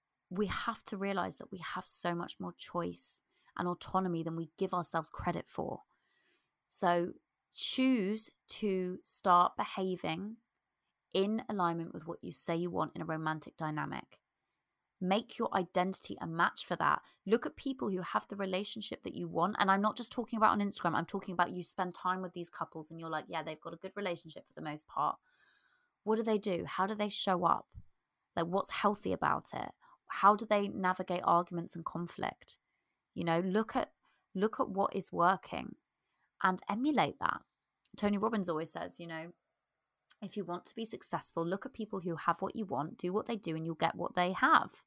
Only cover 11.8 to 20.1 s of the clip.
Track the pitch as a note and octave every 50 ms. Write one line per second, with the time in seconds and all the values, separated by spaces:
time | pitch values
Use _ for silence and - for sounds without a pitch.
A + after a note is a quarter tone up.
11.8 | E3 E3+ - E3+ D#3 E3 - - - F3 D#3 - - - E3+ E3 F3 F3 E3+ F3+
12.8 | D#3+ D3+ - - D#3+ D#3+ D#3+ D#3+ D#3+ D#3 D#3 D#3 - - - - E3 D#3 D3+ D3+
13.8 | D3 D3+ - - - _ - _ _ _ _ _ _ _ _ _ _ _ _ _
14.8 | _ _ _ _ F#3 F3+ F#3+ A3+ A#3 - - - A#3 - - G3 F3+ - - F#3
15.8 | F3+ F#3+ F#3+ - - - G3+ - F3+ E3 E3 E3 F3 - - - - - F3 -
16.8 | E3 C#3+ D3+ - - - _ _ _ F#3+ G#3+ B3 - - - - - C4+ C4+ C4
17.8 | B3 G#3+ F#3+ F3+ F3 - - G#3+ - - G#3 G3 G3 F#3+ F#3 F#3 G#3 - - A3
18.8 | G#3 - - - - - - - F3 E3 E3 E3 E3+ F#3+ - - G#3 G3 F#3+ G3
19.8 | G3+ G#3+ G3+ - A#3 -